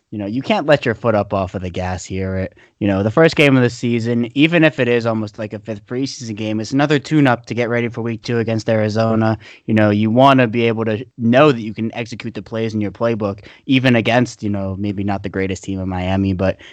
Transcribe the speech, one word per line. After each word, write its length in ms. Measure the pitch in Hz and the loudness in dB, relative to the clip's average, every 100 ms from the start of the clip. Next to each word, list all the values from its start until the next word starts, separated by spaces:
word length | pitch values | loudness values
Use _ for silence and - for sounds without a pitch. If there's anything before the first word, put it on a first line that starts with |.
| _ | _
you 100 | 107 | -8
know, 60 | 101 | -6
you 160 | 120 | -4
can't 260 | 131 208 151 | -2 0 2
let 180 | 143 131 | 2 2
your 80 | |
foot 220 | 107 120 107 | -2 0 0
up 180 | 101 | 0
off 220 | 101 95 101 | -2 -4 -6
of 60 | |
the 80 | 92 | -8
gas 340 | 90 90 92 | -6 -6 -6
here. 320 | - 95 95 95 | -8 -6 -4 -4
It, 220 | 95 - _ - | -6 -10 _ -4
you 80 | 104 | 0
know, 140 | 98 | 2
the 80 | 104 | 0
first 280 | 135 165 - | 2 2 4
game 180 | 143 135 | 4 4
of 80 | |
the 60 | 123 | 2
season, 600 | 120 120 117 113 120 120 139 | 0 -2 -2 0 -2 -2 2
even 280 | 160 170 160 | 2 4 2
if 120 | 143 | 2
it 120 | 120 | 0
is 160 | 120 117 | 0 0
almost 340 | 110 107 - | -2 -4 -8
like 140 | 107 | -10
a 60 | 107 | -10
fifth 260 | 107 104 104 | -10 -12 -8
preseason 500 | 123 135 - 117 104 | -6 -6 -8 -10 -6
game, 240 | 107 107 | -4 -4
it's 140 | 110 | -2
another 260 | 135 147 147 | 0 2 0
tune-up 460 | - 156 139 117 - | 0 2 2 2 -2
to 80 | |
get 160 | 113 117 | -4 -2
ready 180 | 120 117 | -2 -2
for 140 | 117 | -4
week 200 | 117 110 | -6 -6
two 160 | - 117 | -4 -2
against 300 | 113 113 117 | -2 -2 0
Arizona. 720 | 110 107 107 113 113 110 110 - - - | 0 0 0 0 2 2 0 -6 -12 0
You 80 | |
know, 160 | 110 107 | 4 4
you 220 | 104 110 | 4 2
wanna 360 | 117 139 131 123 | 4 6 6 4
be 160 | 117 | 2
able 200 | 117 110 113 | 0 0 -2
to 200 | 107 - - | -4 -6 -4
know 360 | 117 123 151 | 2 6 6
that 80 | 120 | 4
you 120 | 107 | -4
can 200 | 107 113 113 | -6 -6 -6
execute 380 | 117 113 117 | -10 -10 -10
the 80 | 104 | -10
plays 320 | 95 113 113 | -8 -4 -4
in 80 | 107 | -2
your 100 | 101 | -4
playbook, 560 | 92 117 113 104 104 - - - | -2 -2 0 -4 -6 -12 -10 0
even 280 | 131 131 120 | 2 4 4
against, 480 | 113 123 117 - | 2 2 0 -4
you 60 | 107 | -6
know, 260 | 101 95 95 | -4 -4 -6
maybe 260 | 104 98 | -6 -4
not 200 | 101 98 | -4 -4
the 60 | 101 | -6
greatest 340 | 95 95 95 | -4 -4 -6
team 160 | - 95 | -8 -6
in 80 | 92 | -6
Miami, 460 | 92 90 95 98 | -4 -2 0 0
but 240 | 92 95 - - | 0 -2 -2 -10